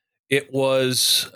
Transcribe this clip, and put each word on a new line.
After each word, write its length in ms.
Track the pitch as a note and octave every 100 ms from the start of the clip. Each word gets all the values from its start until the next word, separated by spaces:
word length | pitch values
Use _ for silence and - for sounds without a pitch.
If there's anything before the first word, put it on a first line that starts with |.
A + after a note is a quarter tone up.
| _ _ -
it 220 | C#3 -
was 760 | C3 C3+ C3 C3 A#2+ - - -